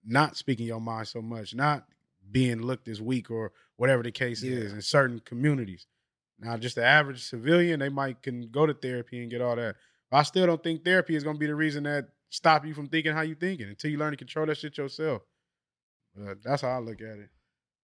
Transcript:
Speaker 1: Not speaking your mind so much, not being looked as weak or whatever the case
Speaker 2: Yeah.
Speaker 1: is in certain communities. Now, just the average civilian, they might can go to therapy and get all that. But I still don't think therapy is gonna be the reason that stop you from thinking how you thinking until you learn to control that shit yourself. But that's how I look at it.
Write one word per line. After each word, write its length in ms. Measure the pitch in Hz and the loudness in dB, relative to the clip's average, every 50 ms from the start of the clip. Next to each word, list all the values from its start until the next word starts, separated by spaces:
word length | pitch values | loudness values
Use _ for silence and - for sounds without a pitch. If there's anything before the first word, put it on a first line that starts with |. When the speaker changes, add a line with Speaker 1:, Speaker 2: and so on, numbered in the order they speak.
| _ | _
Speaker 1:
Not 320 | 107 117 139 156 143 - | 2 2 4 4 2 0
speaking 300 | - - - 131 107 117 | -6 -4 -2 -2 -2 -2
your 140 | 113 113 113 | -6 -6 -6
mind 280 | 113 113 113 113 110 - | -6 -6 -6 -6 -8 -8
so 140 | - 117 | -10 -10
much, 320 | 113 113 117 113 107 92 107 | -8 -8 -8 -10 -10 -10 -4
not 340 | 120 139 151 147 131 - _ _ _ _ _ _ _ 95 98 | 0 2 2 2 0 -4 _ _ _ _ _ _ _ _ -2
being 320 | 101 127 131 123 117 113 | 2 2 2 2 2 -2
looked 260 | 113 123 131 - _ 113 | -2 -4 -4 -6 _ -12
as 140 | 110 104 | -10 -8
weak 280 | 110 117 131 123 107 - | -4 -2 -2 -2 -2 -4
or 220 | 117 113 110 101 _ _ _ _ _ | -6 -6 -6 -8 _ _ _ _ _
whatever 260 | _ 120 131 135 123 | _ 4 4 4 4
the 80 | 117 120 | 2 -4
case 320 | 110 - 131 123 117 107 | -4 -2 -2 -2 -2 -4
Speaker 2:
Yeah. 140 | 117 127 127 | -4 -4 -2
Speaker 1:
is 160 | 123 110 101 | -2 -2 -4
in 80 | 101 104 | -6 -6
certain 400 | 101 - - 147 135 127 120 113 | -6 4 4 6 6 4 0 -6
communities. 680 | _ - 120 120 131 151 147 135 117 98 90 87 - _ _ _ _ _ _ _ _ _ _ _ | _ -10 -6 0 2 2 2 2 -2 -6 -10 -14 -18 _ _ _ _ _ _ _ _ _ _ _
Now, 180 | 107 113 117 | -8 -8 -6
just 200 | 113 113 123 - | -4 -4 -6 -2
the 80 | 123 117 | 2 6
average 380 | 123 139 151 147 139 135 123 | 8 8 8 6 4 -4 -10
civilian, 580 | - - - 117 113 143 165 175 175 175 165 147 | -10 -10 -10 -4 2 4 4 6 6 4 2 0
they 100 | 135 139 | -2 -4
might 320 | 139 139 139 135 123 _ | -2 -2 -4 -4 -6 _
can 280 | - 139 123 120 120 113 | -8 -8 -8 -8 -10 -6
go 140 | 113 143 156 | 2 2 2
to 80 | 156 | 2
therapy 480 | 143 - - 131 127 123 117 _ - 123 | 2 -2 -6 -6 -4 -6 -6 _ -10 -10
and 100 | 120 117 | -8 -6
get 120 | 117 120 | -4 -2
all 140 | 123 123 120 | 0 0 0
that. 200 | 117 120 110 98 _ _ _ _ _ _ _ | 0 -2 -4 -6 _ _ _ _ _ _ _
But 60 | - | 4
I 60 | 139 | 4
still 240 | 151 - - 185 185 | 4 6 4 4 4
don't 160 | 175 170 160 | 4 4 2
think 220 | - 170 165 156 147 | 0 -4 -4 -2 2
therapy 320 | 180 185 185 175 - 160 | 4 4 4 4 2 -2
is 60 | 151 | -2
gonna 160 | 143 151 151 147 | -2 -2 -4 -2
be 80 | 151 | -2
the 80 | 151 151 | -2 0
reason 280 | 147 156 156 143 147 | 0 0 0 0 -2
that 260 | 143 147 147 143 135 - _ _ _ _ | -4 -2 -2 -2 -4 -6 _ _ _ _
stop 340 | - - - 165 160 151 147 | -12 2 6 6 6 6 4
you 80 | 156 | -2
from 160 | 156 147 147 139 | -10 -10 -8 -2
thinking 240 | 156 160 151 160 | -2 0 0 0
how 80 | 151 156 | 0 0
you 140 | 156 160 156 | -2 -4 -4
thinking 340 | 151 175 185 190 156 107 98 | -4 -4 -4 -4 -4 -8 -12
until 220 | 101 _ - 151 | -12 _ -4 -4
you 80 | 151 143 | -2 -2
learn 140 | 151 151 | -2 -4
to 40 | 147 | -4
control 300 | - 135 127 - 156 156 | -6 -10 -8 -4 -2 0
that 100 | 156 151 | 0 -2
shit 220 | - - 151 - - | -4 -6 -10 -8 -6
yourself. 440 | 143 139 - - 156 160 135 104 _ _ _ _ _ _ _ _ _ _ _ _ _ _ _ _ _ _ _ | -8 -8 -6 -4 -2 -2 -2 -4 _ _ _ _ _ _ _ _ _ _ _ _ _ _ _ _ _ _ _
But 260 | 98 104 101 98 98 | -14 -10 -10 -12 -10
that's 200 | 104 117 139 139 | _ -4 -2 -2
how 80 | - 123 | -2 -2
I 80 | 127 127 | -4 -4
look 240 | 117 113 110 95 | -6 -8 -12 -12
at 160 | 110 110 110 104 | -14 -14 -14 -16
it. 100 | 104 - _ _ _ _ _ _ _ _ _ _ | -18 -20 _ _ _ _ _ _ _ _ _ _